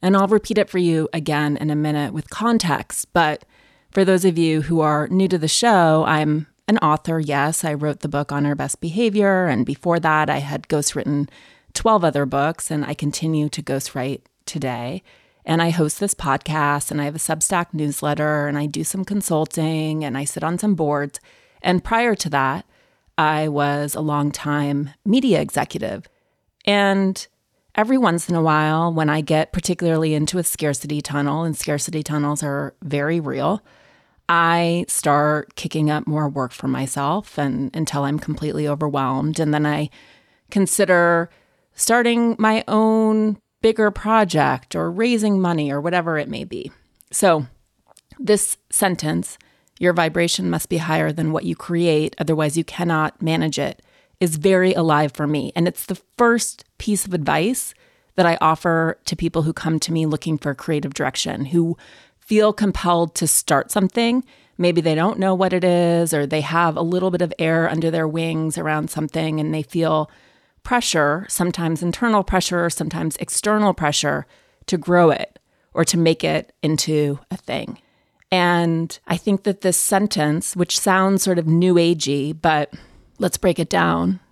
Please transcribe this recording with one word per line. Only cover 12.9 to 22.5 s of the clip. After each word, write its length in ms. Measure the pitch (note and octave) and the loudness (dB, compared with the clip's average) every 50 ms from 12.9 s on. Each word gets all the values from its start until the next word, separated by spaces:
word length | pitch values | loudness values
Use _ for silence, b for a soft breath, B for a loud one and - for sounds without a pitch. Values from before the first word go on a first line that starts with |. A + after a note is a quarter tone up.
| D3 | -6
continue 560 | - - D3 C#3+ - - D#3+ D#3+ D3+ D3+ D3 | -4 -4 -4 -4 -2 -2 -2 0 0 0 -2
to 120 | - - | -4 -8
ghostwrite 600 | C#3 - C#3 C3+ C3 - - C#3+ B2+ C3+ C#3 - _ _ _ _ _ | -6 -4 -4 -4 -4 -6 -8 -6 -6 -6 -6 -8 _ _ _ _ _
today. 580 | - - D#3+ C3+ C3 B2 A#2 A#2+ A#2+ D3 F#3+ b b b b b b b b b | -10 -8 -6 -6 -6 -6 -6 -8 -8 -8 -10 b b b b b b b b b
And 180 | - D#3+ D#3+ | -2 0 2
I 100 | E3+ E3+ | 2 2
host 280 | D#3+ E3+ D#3+ D3+ - - | 2 2 0 0 0 -2
this 140 | G3 G3+ - | -4 -4 -4
podcast, 800 | _ - D#3+ C3+ C#3+ - - D#3 D#3 D3 D3 C#3+ C#3+ C#3+ - | _ -2 -2 -2 -2 -2 -4 -2 0 0 0 0 0 -2 -4
and 100 | D#3 D3+ | -4 -4
I 40 | C#3+ | -4
have 100 | C#3+ D3 | -4 -6
a 40 | D#3+ | -6
Substack 540 | - - D#3+ D#3 - - G3 F3 F3 - - | -4 -4 -4 -2 -2 0 0 0 -2 -2 -4
newsletter, 720 | D#3 D3+ D3 C#3+ - - D3 D3 D3 D3+ D3+ D3+ D3+ C#3+ D3 | -4 -2 -2 -4 -2 -2 -2 -2 0 0 0 0 0 0 -2
and 100 | C#3+ D3 | -2 -2
I 100 | D3 D3+ | -4 -4
do 180 | C#3+ D3+ D#3+ | -4 -4 -6
some 180 | - - F#3+ F#3+ | -4 -4 -6 -6
consulting, 1000 | - G#3 G#3 F#3 - E3+ D#3 D#3 D#3 - - D#3+ D#3 D#3+ D#3+ D#3 D#3 D#3 D#3 D#3 | -4 -4 -4 -2 0 0 0 0 -2 -2 -2 -2 -2 0 -2 -2 -2 -4 -4 -4
and 120 | C#3+ B2 C3+ | -4 -4 -4
I 60 | C#3+ | -6
sit 220 | C#3+ - - D#3 | -6 -6 -4 -4
on 120 | D#3 E3+ F3 | -4 -4 -2
some 180 | - G#3+ G3+ | 0 0 2
boards. 440 | E3 E3 D3 D3 D3 C#3+ C#3+ _ - b b b b b b b b | 2 2 0 0 0 -2 -4 _ -12 b b b b b b b b
And 220 | b - F3+ F#3 - | b 0 0 0 0
prior 320 | - A3+ A3+ A#3+ A#3+ A3 | 0 0 0 2 2 0
to 140 | - - E3 | 0 -2 -2
that, 360 | D3+ C#3+ C3+ C3+ | 0 0 0 0